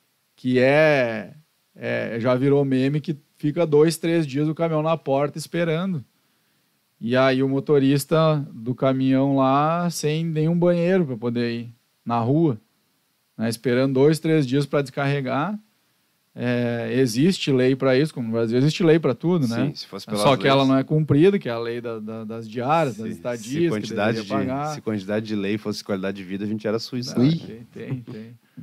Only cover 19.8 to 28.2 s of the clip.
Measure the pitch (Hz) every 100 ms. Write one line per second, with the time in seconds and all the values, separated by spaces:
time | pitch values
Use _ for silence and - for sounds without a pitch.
19.8 | - 98 - 104 104 127 95 135 135 135
20.8 | 131 156 151 143 185 202 127 117 117 120
21.8 | 117 113 107 113 110 113 110 120 123 160
22.8 | 147 107 110 - 123 120 110 147 170 107
23.8 | - 101 107 113 101 135 131 135 151 151
24.8 | - 107 95 107 113 107 98 107 104 101
25.8 | - 98 98 101 92 98 104 107 107 113
26.8 | - 127 127 113 131 165 - 113 123 -
27.8 | 113 131 123 107